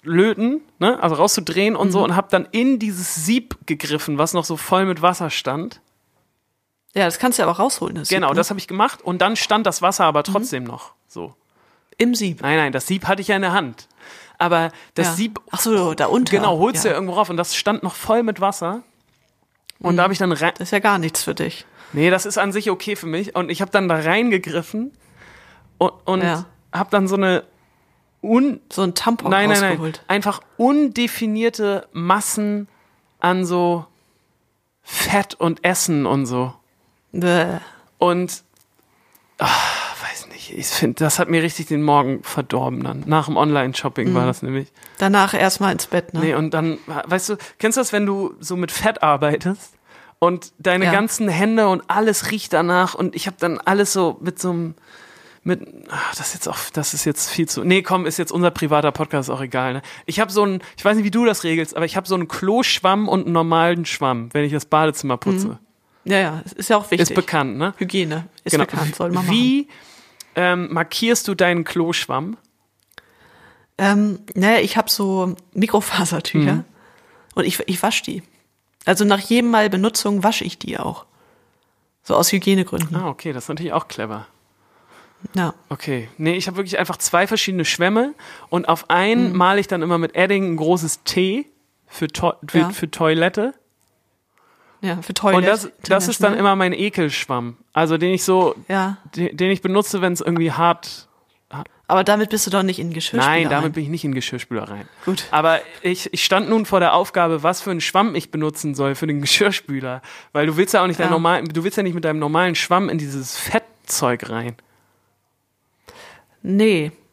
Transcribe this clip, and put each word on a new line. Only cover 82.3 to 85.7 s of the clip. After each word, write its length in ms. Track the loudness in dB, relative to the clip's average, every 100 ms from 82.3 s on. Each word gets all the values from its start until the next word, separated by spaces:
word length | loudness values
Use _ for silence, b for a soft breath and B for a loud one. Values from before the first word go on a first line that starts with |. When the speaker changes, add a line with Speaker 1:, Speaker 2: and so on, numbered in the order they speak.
Speaker 2:
Hygienegründen. 640 | 2 2 2 2 -4 -4 -4
Speaker 1:
Ah, 120 | -4
okay, 240 | -6 -8
das 120 | -8 -8
ist 40 |
natürlich 240 | -8 -4
auch 140 | -4 -4
clever. 400 | -10 -8 -10 -14 _ _ _ b b b b b b -8 -2
Speaker 2:
Ja. 180 | -2 -4
Speaker 1:
Okay. 400 | _